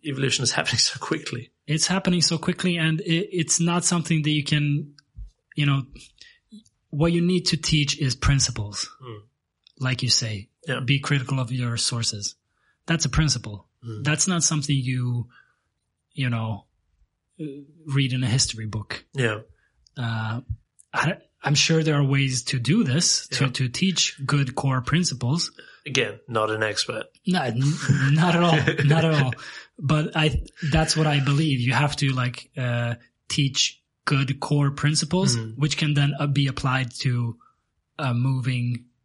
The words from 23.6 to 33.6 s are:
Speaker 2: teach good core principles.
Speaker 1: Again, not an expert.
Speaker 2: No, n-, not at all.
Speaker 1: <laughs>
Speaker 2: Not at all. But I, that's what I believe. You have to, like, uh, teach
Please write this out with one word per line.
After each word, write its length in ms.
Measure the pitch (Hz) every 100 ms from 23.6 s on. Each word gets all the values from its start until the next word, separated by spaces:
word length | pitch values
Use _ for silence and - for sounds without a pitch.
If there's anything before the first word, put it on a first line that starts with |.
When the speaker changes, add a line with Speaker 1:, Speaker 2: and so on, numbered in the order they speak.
| 127
Speaker 2:
teach 480 | - 190 165 - -
good 300 | 135 147 139
core 260 | - 135 127
principles. 720 | 123 165 180 120 120 165 - - - -
Speaker 1:
Again, 340 | 147 127 107 101 -
not 240 | 113 110
an 120 | 110
expert. 420 | 107 104 - 110 - _ -
Speaker 2:
No, 160 | 180
n-, 180 | 127 113 139 170 - 139 135
not 220 | 156 175
at 80 | 170
all. 160 | 175 160 151
Speaker 1:
<laughs> 100 | - 139
Speaker 2:
Not 180 | 160
at 100 | 160 151
all. 120 | 131 - - - - -
But 380 | 143 151 151 160
I, 260 | 156 127 - - 156
that's 240 | 160 160 156
what 100 | 156
I 140 | 143
believe. 400 | 135 143 160 131
You 140 | 120
have 200 | 123 147 -
to, 120 | 139
like, 380 | 131 123 120 - -
uh, 380 | 123 120 120 117 _ _ _
teach 520 | - 139 135